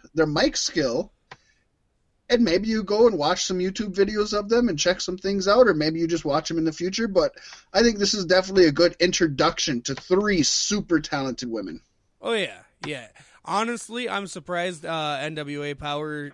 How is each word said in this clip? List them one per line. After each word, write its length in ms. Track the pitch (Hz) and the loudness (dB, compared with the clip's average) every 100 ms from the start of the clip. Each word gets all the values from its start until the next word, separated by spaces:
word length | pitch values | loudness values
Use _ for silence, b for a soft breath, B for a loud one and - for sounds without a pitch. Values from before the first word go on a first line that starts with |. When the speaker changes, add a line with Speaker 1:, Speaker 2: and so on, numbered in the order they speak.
| - | -6
Speaker 1:
their 140 | 156 156 | -2 0
mic 300 | 151 - - | 2 0 0
skill. 540 | - 165 135 127 202 _ - B B B B _ _ _ _ _ - | -4 -2 -2 -2 -6 _ -20 B B B B _ _ _ _ _ 0
And 120 | 240 | 2
maybe 240 | 220 170 220 | 4 2 2
you 160 | 220 | -2
go 240 | 202 208 240 | 0 4 4
and 100 | 185 | 4
watch 280 | 147 180 - | 0 0 -2
some 120 | 185 | -2
YouTube 380 | 185 190 208 185 | -2 -4 -4 0
videos 420 | 196 214 208 208 | 0 0 -2 -2
of 120 | 202 | 0
them 200 | 233 240 | 2 2
and 80 | 151 | 0
check 240 | 180 185 | 0 -2
some 160 | - 185 | -2 -6
things 300 | 196 202 185 | -2 -2 4
out, 200 | 220 240 | 6 6
or 60 | |
maybe 260 | 156 151 165 | 4 0 0
you 60 | 165 | -2
just 200 | 170 156 | -2 0
watch 220 | 147 - | -2 -2
them 120 | 165 | -2
in 40 | |
the 80 | 160 | -2
future. 360 | 156 180 190 226 | -2 -4 -4 -2
But 260 | 190 147 - B B B | 2 0 -2 B B B
I 80 | 190 | 2
think 160 | 233 208 | 4 4
this 160 | 196 | 0
is 120 | 208 170 | 0 2
definitely 380 | 185 190 190 165 | 2 4 6 6
a 40 | |
good 240 | 143 170 - | 6 2 4
introduction 800 | 180 - 165 135 160 - - 120 | 0 2 0 2 0 0 -4 -4
to 140 | - 135 | -4 -8
three 480 | - 185 208 185 | 0 0 2 2
super 560 | 131 - - 208 - 160 | 2 0 -2 -2 0 -2
talented 500 | 147 143 135 117 120 | 0 -6 -6 -6 -8
women. 320 | 110 95 82 _ _ _ _ | -8 -8 -12 _ _ _ _
Speaker 2:
Oh, 120 | 220 | -6
yeah. 260 | 226 151 92 - _ 151 | -4 -4 -10 -20 _ -12
Yeah. 220 | 139 110 _ b b - | -10 -12 _ b b -4
Honestly, 640 | 190 226 233 - 233 240 | -2 -2 -4 -8 -8 -6
I'm 200 | 196 196 | -6 -8
surprised, 580 | 180 147 175 180 165 165 | -12 -8 -4 -4 -6 -8
uh, 320 | 160 151 143 | -6 -4 -4
N 140 | 151 156 | -6 -8
W 280 | 147 147 | -8 -8
A 100 | 147 | -8
Power 560 | 139 147 147 156 151 143 | -8 -6 -6 -6 -8 -10